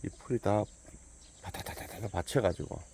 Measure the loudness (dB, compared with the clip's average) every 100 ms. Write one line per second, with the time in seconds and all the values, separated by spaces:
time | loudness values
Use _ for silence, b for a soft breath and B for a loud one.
0 | -6 -8 -2 0 4 4 2 -6 -20 -20
1 | -20 -20 -20 -16 -12 -10 -10 -10 -10 -8
2 | -4 -2 2 4 4 2 -4 -6 -10